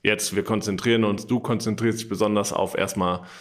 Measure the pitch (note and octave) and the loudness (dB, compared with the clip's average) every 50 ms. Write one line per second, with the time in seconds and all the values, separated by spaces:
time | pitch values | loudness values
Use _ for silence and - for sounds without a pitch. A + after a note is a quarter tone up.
0 | - G#2 G#2+ - - - G2 G2+ F#2+ - A2 G#2 - G#2 F#2+ F2 - A#2 A#2 A#2 | 0 0 0 0 -2 -2 -2 -2 0 0 0 0 0 -2 -4 0 2 2 4 4
1 | A2 G#2 G2+ G2+ - - B2+ A#2 - - A#2+ G#2+ - A2 G#2 G2+ A2+ A2+ A2 A2+ | 4 2 0 -2 -2 -2 -2 -2 0 -2 -2 -2 0 -2 -2 0 0 0 0 -2
2 | A2+ A2 G#2 F#2+ G#2+ G#2 G#2 G#2 G2 - - - F#2+ F2+ - - F#2+ F#2+ - G2 | -4 -6 0 2 2 2 4 2 0 0 0 -2 -2 0 0 -2 -2 0 0 0
3 | F#2 F2+ F2+ F2 - - - - | 0 0 0 -2 -4 -12 -18 -18